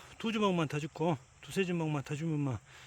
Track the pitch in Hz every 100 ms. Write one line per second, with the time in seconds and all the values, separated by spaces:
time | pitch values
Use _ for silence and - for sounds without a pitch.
0 | - - 226 214 202 175 151 151 156 -
1 | 165 147 - - - 190 180 175 156 147
2 | - 147 165 151 139 113 - -